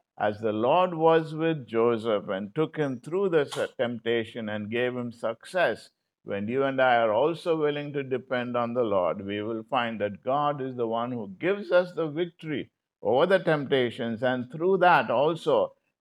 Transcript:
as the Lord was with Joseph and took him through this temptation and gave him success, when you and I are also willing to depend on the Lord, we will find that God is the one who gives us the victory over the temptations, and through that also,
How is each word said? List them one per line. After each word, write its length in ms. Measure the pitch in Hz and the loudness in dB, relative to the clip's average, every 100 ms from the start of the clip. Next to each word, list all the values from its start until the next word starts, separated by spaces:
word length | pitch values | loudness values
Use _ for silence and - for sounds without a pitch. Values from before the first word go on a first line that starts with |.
| _ - | _ -4
as 220 | 107 107 | -2 0
the 120 | 113 | -2
Lord 420 | 107 120 165 185 | 0 2 4 2
was 380 | 165 160 160 156 | 2 4 4 2
with 340 | 156 165 156 117 | -2 -2 -2 -2
Joseph 640 | 113 117 117 113 104 101 | 2 2 2 0 -2 -2
and 240 | 98 101 151 | -6 -4 -4
took 200 | 156 156 | -4 -2
him 220 | 143 123 | -4 -6
through 300 | - 180 196 | -6 -2 0
this 280 | 165 135 - 101 - | 2 0 -2 -4 -2
temptation 720 | 120 120 117 117 110 123 107 | -4 -2 0 0 0 -6 -6
and 220 | 107 104 | -6 -4
gave 260 | 117 123 123 | -2 -2 -2
him 160 | 120 | -6
success, 800 | 113 113 113 - 180 151 104 - _ _ _ | -6 -6 -6 -6 0 0 0 -8 _ _ _
when 240 | 107 101 104 | -8 -6 -4
you 160 | 127 | -2
and 160 | 135 135 | 0 2
I 160 | 131 120 | 4 6
are 160 | 117 | 4
also 440 | 107 147 160 180 160 | 4 2 0 -2 0
willing 360 | 151 147 147 | 0 -2 -6
to 100 | 143 | -6
depend 540 | 135 127 123 127 123 120 | -4 -6 -4 -4 -2 -2
on 180 | 117 | -2
the 100 | 120 | 0
Lord, 400 | 117 98 87 90 | 0 2 0 -2
we 180 | 98 104 | -4 -6
will 200 | 104 113 110 | -4 -6 -4
find 300 | 131 117 110 | -2 -2 -2
that 220 | 104 95 | -4 -4
God 380 | 123 139 147 147 | -4 0 0 -2
is 160 | 131 127 | -6 -4
the 120 | 117 | -4
one 240 | 113 120 | -2 -4
who 160 | 123 101 92 | -6 -10 -6
gives 340 | 165 202 202 | -4 -4 2
us 200 | 180 180 | 2 2
the 140 | 151 160 | -2 -4
victory 600 | 147 175 - 160 139 - _ _ _ | -4 -6 -6 -8 -6 -8 _ _ _
over 260 | - 123 180 | 0 2 4
the 120 | 190 | 2
temptations, 840 | 180 156 131 139 123 113 117 110 | 2 0 2 2 2 -2 -6 -2
and 280 | 127 127 120 | 0 -2 -4
through 280 | 160 175 190 | -2 0 4
that 320 | 175 160 113 | 6 6 4
also, 640 | 120 147 165 156 120 92 - _ _ | 2 2 0 2 2 2 -2 _ _